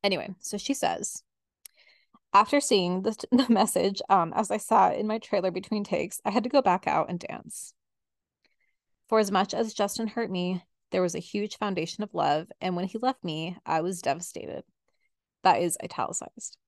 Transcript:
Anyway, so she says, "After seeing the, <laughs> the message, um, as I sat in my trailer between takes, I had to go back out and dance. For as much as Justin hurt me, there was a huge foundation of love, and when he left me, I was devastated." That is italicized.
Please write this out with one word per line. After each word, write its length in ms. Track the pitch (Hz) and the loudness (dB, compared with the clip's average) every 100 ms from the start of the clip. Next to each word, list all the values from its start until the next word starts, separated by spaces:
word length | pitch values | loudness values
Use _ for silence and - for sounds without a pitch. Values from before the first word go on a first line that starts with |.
Anyway, 300 | 202 180 - 185 | 0 0 -4 -10
so 180 | - 208 | -10 -8
she 160 | - | -4
says, 500 | 277 - 85 - - _ _ _ _ - _ _ _ _ _ _ | -2 0 -2 -6 -10 _ _ _ _ -20 _ _ _ _ _ _
"After 260 | 196 214 285 | 4 6 2
seeing 440 | - 208 175 185 | 4 2 2 0
the, 120 | 190 220 - | -2 -4 2
<laughs> 40 | |
the 160 | 247 247 | 2 6
message, 520 | 220 185 - 185 196 - | 4 4 2 0 -2 2
um, 240 | 196 165 - | 4 4 0
as 140 | 220 | -2
I 80 | 208 | -4
sat 400 | - 220 185 - | 2 6 6 2
in 80 | 214 | -2
my 140 | 220 | -4
trailer 320 | - 202 185 | -2 0 0
between 320 | 175 196 214 | -4 -4 -4
takes, 360 | 202 165 170 - - | -2 -4 -4 -6 -2
I 60 | |
had 120 | 208 | -2
to 60 | 233 | 2
go 140 | 285 | 2
back 240 | 254 180 - | 4 2 2
out 240 | 156 156 | 0 0
and 80 | 175 | -4
dance. 560 | - - - - - _ _ _ _ _ _ _ _ _ _ _ _ _ _ | -8 -12 -12 -16 -18 _ _ _ _ _ _ _ _ _ _ _ _ _ _
For 100 | 220 | 2
as 120 | 202 | 4
much 220 | 196 196 | 2 0
as 220 | - 220 - | -2 -4 -2
Justin 320 | 202 - 226 | -4 -2 -6
hurt 240 | 233 226 | -4 -4
me, 320 | 180 180 180 _ _ _ | -2 -2 -4 _ _ _
there 100 | 185 | 0
was 140 | 180 170 | 0 -2
a 40 | |
huge 380 | - 208 208 - | -6 -6 -6 -4
foundation 460 | 208 180 165 - | -4 -2 -4 -6
of 100 | 208 | -6
love, 360 | - 147 151 180 - | 0 2 2 -2 -6
and 140 | 185 175 | -4 -2
when 120 | 185 | -4
he 100 | 220 | -2
left 260 | 254 262 | -2 -2
me, 340 | 180 156 160 175 - | -6 -6 -6 -10 -2
I 160 | 160 | 0
was 200 | 175 175 | 0 -2
devastated." 600 | - 147 180 - - - - _ _ _ _ _ _ _ | -4 -4 -6 -12 -10 -12 -14 _ _ _ _ _ _ _
That 180 | 190 175 | 4 4
is 160 | 175 - | 2 -2
italicized. 720 | 175 - 113 - - - - - | -8 -6 -6 -6 -10 -16 -20 -20